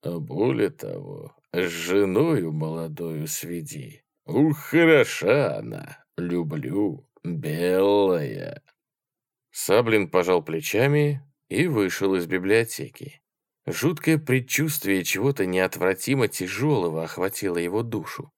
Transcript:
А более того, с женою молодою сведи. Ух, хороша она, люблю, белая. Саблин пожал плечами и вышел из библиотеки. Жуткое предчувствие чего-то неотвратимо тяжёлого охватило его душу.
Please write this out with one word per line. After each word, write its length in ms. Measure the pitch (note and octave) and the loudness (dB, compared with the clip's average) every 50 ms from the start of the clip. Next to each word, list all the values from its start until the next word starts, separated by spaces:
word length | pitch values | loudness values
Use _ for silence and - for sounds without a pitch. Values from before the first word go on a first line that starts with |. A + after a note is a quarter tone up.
А 160 | - E2 F2 E2+ | -6 -6 -6 -6
более 540 | D2+ - C2 D#2 G#2 B2+ C3+ A#2+ G#2+ F#2 | -8 -8 -4 0 0 0 2 2 0 -2
того, 640 | - _ - G1+ G1+ G1+ G1+ - - - - - _ _ _ _ - | -2 _ -12 -10 -10 -10 -12 -14 -14 -16 -16 -18 _ _ _ _ -2
с 140 | F2+ F2+ F2 | -2 -2 -2
женою 840 | E2 E2 E2 E2+ F#2 G2+ G2+ F#2+ F#2 G#2 D3 E3+ D#3+ A#2+ F2 D#2+ | -2 -6 -4 0 2 2 4 4 4 2 4 4 2 0 0 -2
молодою 760 | D#2 D#2 D#2 D#2 D#2+ E2 E2 D#2+ D2+ D#2 E2+ E2 D#2+ D2+ D#2 D#2 | -2 -2 -4 -4 -4 -6 -6 -8 -8 -8 -8 -6 -6 -6 -6 -6
сведи. 760 | - - - E2 F2 E2+ D#2+ D2 - D#2 C2 A#1+ - - _ _ _ _ _ | -6 -8 -8 -8 -8 -8 -8 -10 -12 -12 -12 -14 -16 -20 _ _ _ _ _
Ух, 320 | - D3+ B2 D3 D#3+ D3 D3+ | -4 0 2 2 2 2 -2
хороша 1000 | - - - D#3+ E3+ D#3+ D#3+ D3 A#2+ - - - - - A#2+ D3 C#3 G2 C2 - | -4 0 2 4 6 8 8 6 6 4 0 -2 2 4 4 4 4 0 -2 -4
она, 460 | A1 A#1 A1 - - - - - _ _ _ - | -8 -8 -10 -10 -12 -14 -18 -20 _ _ _ -8
люблю, 920 | F2 F2 F2 F2 E2+ D#2 D#2 D#2 - - D2+ G2 G#2 G2 D2+ - - _ _ _ _ | -6 -2 -2 -2 -2 -4 -6 -6 -6 -4 -2 -2 -2 -2 -4 -8 -14 _ _ _ _
белая. 1400 | E2+ F2 D#2+ - - D#2+ E2 F2 F2+ F2+ F#2 G2 G2+ G2+ G#2 G2+ F#2+ F2+ E2+ D2+ C2 A1 - G1+ - - - _ _ _ _ _ _ _ _ _ _ _ _ _ _ _ _ _ _ | -8 -6 -6 -4 -4 -4 0 0 2 4 4 4 6 6 4 4 4 2 2 0 -4 -6 -8 -10 -10 -12 -14 _ _ _ _ _ _ _ _ _ _ _ _ _ _ _ _ _ _
Саблин 580 | _ - - - F#2+ G#2+ B2 A2+ A2 G#2+ G2 E2 | _ -10 0 4 4 4 4 6 4 2 2 4
пожал 340 | - F#2 F2 F2 F#2 F2 D#2 | 2 2 4 4 4 2 2
плечами 800 | - D#2+ E2 D#2 - - G2+ B2 C#3 C#3+ D3+ D3 D3 D3 C#3 - _ _ _ _ _ | 0 -6 -4 -4 -2 0 2 2 4 4 2 2 2 0 -2 -6 _ _ _ _ _
и 200 | F#2 G2+ D#3 F#3 | -2 0 0 2
вышел 480 | D3 A2+ G2 F#2 F2 - G2 G2 F#2+ | 2 2 2 0 0 0 0 2 2
из 120 | F#2 F2 E2 | 0 0 0
библиотеки. 920 | F2+ F#2 F2+ F#2+ G#2 A2+ A#2 A#2 - - D#2 - - - - - - _ _ _ _ _ _ _ _ _ _ | -4 -2 0 2 2 2 2 0 -4 -10 -10 -12 -12 -16 -16 -16 -16 _ _ _ _ _ _ _ _ _ _
Жуткое 520 | - E2 - - D3+ F3+ D#3 - D#3+ D#3+ D3 | -8 -6 0 0 0 0 0 0 2 0 2
предчувствие 840 | D#3 - C3 C3 B2 - - - D#3 D#3+ D3+ - - G2 G2 F#2 F2+ | 2 0 0 0 0 -2 -2 -2 -2 0 -2 -4 -2 0 0 0 0
чего-то 420 | - - F#2+ F#2+ C#3 C#3 - G2 | -2 -2 0 0 0 0 0 0
неотвратимо 840 | F#2 F2+ F#2 F#2 F#2 - - E2+ F#2 F#2+ - - - C3+ C3+ A#2+ G2+ | 0 2 2 2 2 0 0 0 0 0 0 0 -2 0 2 0 0
тяжёлого 760 | - - F#2+ F2+ F#2+ G#2 B2 D3+ D3 A2+ F2+ E2+ D#2 D#2+ D#2+ | 0 -4 -6 -6 -4 -2 0 2 2 2 0 0 -2 -2 -6
охватило 540 | E2 - - F2+ G2 G2+ - - G2 F2 F2 | -6 -6 -4 -4 -4 -4 -4 -4 -2 -2 -2
его 260 | E2+ F2 F2+ G#2+ A#2 | -2 -2 -2 -2 -4
душу. 480 | A#2 A2+ G#2+ E2 - - - - - _ | -2 -4 -6 -8 -8 -12 -12 -14 -16 _